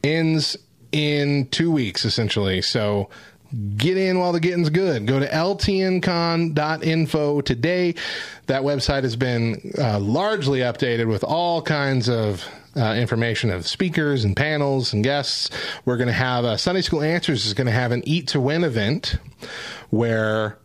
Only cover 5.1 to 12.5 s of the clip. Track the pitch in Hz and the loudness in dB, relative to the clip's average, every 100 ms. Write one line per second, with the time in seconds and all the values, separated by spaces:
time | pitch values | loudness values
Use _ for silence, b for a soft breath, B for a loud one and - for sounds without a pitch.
5.1 | 135 139 156 175 196 - 190 190 185 185 | 0 0 0 0 0 0 0 2 0 0
6.1 | 170 170 165 165 151 151 156 160 160 156 | 0 0 0 0 0 0 0 0 2 2
7.1 | 156 147 147 139 120 156 180 175 170 B | 2 2 0 0 0 2 2 0 -2 B
8.1 | B B B - 135 139 143 - 139 131 | B B B -2 0 2 0 2 2 0
9.1 | 117 127 120 117 110 - - 117 104 101 | 0 0 2 0 -2 -6 -2 2 2 2
10.1 | 139 208 208 139 135 123 117 127 117 113 | 2 0 0 0 2 0 0 0 2 2
11.1 | 104 - 160 175 165 - 151 139 131 120 | 0 0 0 2 0 0 0 2 2 2
12.1 | 117 107 92 B | 2 0 -2 B